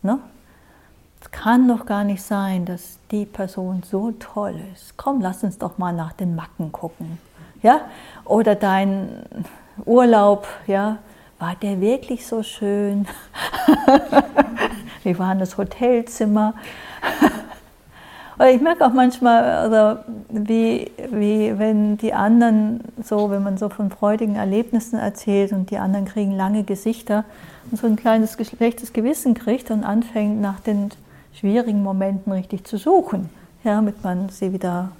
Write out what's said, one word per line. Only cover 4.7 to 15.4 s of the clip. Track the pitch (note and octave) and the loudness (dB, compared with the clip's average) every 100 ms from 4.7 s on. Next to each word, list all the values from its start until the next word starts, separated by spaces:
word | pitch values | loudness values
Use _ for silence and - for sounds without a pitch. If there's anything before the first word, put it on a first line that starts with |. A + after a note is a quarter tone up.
ist. | F3+ - - | -20 -20 -8
Komm, | - C#4 | -4 -2
lass | F#3 F#3 | -2 -4
uns | G#3 F3+ | -6 -6
doch | F3+ - | -10 -6
mal | F3+ | -6
nach | E3+ D#3+ | -4 -8
den | - F3+ E3 | -6 -4 -4
Macken | - _ D#3+ | -8 _ -10
gucken. | - E3 - E3 E3 _ _ - - | -8 -14 -12 -14 -14 _ _ -20 0
Ja? | G#3+ C4 - - - - | 4 4 0 -18 -20 -20
Oder | - A3 A3 | -2 2 2
dein | G#3 G3+ F#3+ G3 G3 F#3+ G1+ G1+ - - - - - | 2 2 0 0 -2 -6 -12 -16 -12 -14 -14 -20 -14
Urlaub, | - A#3+ B3 A3 G3+ G3+ - - - | 2 6 6 6 6 4 -2 -14 -2
ja? | G3 G#3 G#3+ - - _ _ | -2 0 -4 -12 -20 _ _
War | E3 F3+ | -10 -6
der | G#3 G3 | -6 -2
wirklich | G3 B3+ - B3 - | 0 0 -4 -10 -6
so | A3+ | -8
schön? | G#3+ - G#3 G3+ G3+ G3+ G3+ - - - - - F#5 | -8 -6 -4 -2 -2 -2 -4 -8 -16 -10 -8 -2 2
<laughs> | D4+ G5+ C4+ - C#4 - - C#4 - A3+ - - - | 4 6 4 4 2 2 0 0 0 -6 -6 -14 -8
Wie | G3 F3+ | -4 -2
war | F#3 | 0
denn | F#3+ | -2